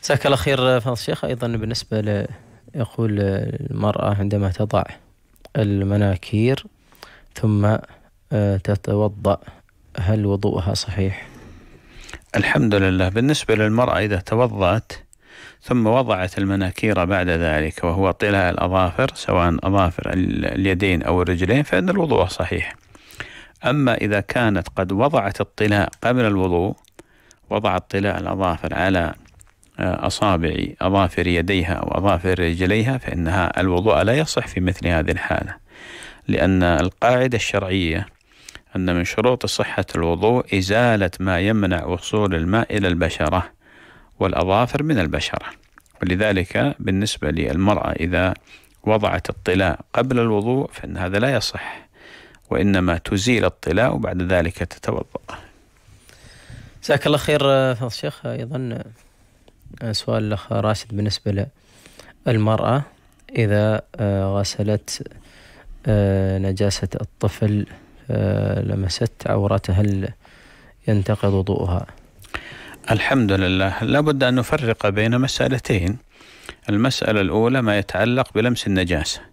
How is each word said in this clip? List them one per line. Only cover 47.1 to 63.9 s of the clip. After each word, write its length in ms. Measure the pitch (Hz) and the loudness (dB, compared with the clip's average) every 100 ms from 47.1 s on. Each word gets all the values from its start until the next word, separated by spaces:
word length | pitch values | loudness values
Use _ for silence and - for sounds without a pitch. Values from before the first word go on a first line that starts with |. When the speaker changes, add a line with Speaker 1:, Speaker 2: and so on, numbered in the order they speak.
| - 76 | -2 -2
Speaker 2:
للمرأة 600 | 80 67 76 95 101 - | -2 -2 2 2 2 0
إذا 420 | - 82 90 90 - _ - _ _ | -4 -2 0 0 -2 _ -20 _ _
وضعت 460 | - 107 101 87 - | 0 2 2 -2 -4
الطلاء 500 | - - 92 95 - - | -6 0 2 2 0 -4
قبل 260 | - 123 123 | -2 0 2
الوضوء 520 | 117 107 107 127 143 | 2 0 0 -2 -2
فإن 240 | - - 87 | -8 -12 -6
هذا 220 | 90 98 | -2 0
لا 160 | 123 | 0
يصح، 520 | 127 - - - - - _ - - - - _ | 0 -2 -8 -12 -14 -20 _ -20 -20 -20 -20 _
وإنما 480 | - 101 98 90 85 | 0 2 2 2 0
تزيل 460 | - 101 107 117 | -2 -2 2 2
الطلاء 500 | 92 - - 87 123 | 0 -2 -2 2 2
وبعد 280 | - 110 90 | 0 -4 -4
ذلك 320 | 90 92 85 | 0 2 0
تتوضأ. 680 | - 87 - - - - - - - - - _ _ _ - _ - - - - - - - | -2 -8 -8 -6 -6 -6 -12 -14 -20 -20 -20 _ _ _ -20 _ -20 -20 -20 -20 -20 -20 -18
Speaker 1:
جزاك 220 | - 143 - | -2 0 2
الله 120 | 147 | 0
خير 200 | - 147 139 135 131 | 2 2 4 4 2
فضل 120 | 120 123 | 0 -4
الشيخ. 400 | - - - 123 | -6 -8 -8 -8
أيضا، 580 | 117 120 131 127 117 - 117 - _ _ _ - _ - - | -8 -8 -6 -6 -8 -12 -18 -20 _ _ _ -20 _ -20 -10
آه، 100 | 117 | -6
سؤال 300 | 107 - 117 | -4 -2 -2
الأخ 300 | 107 104 - | 0 -4 -4
راشد 440 | 110 107 104 - 101 | -2 0 -2 -4 -4
بالنسبة 500 | 104 98 - 98 98 _ _ - - - - - - | -2 -2 -2 -2 -4 _ _ -20 -20 -20 -20 -8 0
للمرأة 560 | 113 107 110 - 127 139 _ _ _ - 269 | 2 2 2 2 0 -2 _ _ _ -10 -2
إذا، 460 | 110 104 107 107 - | 2 4 2 0 -4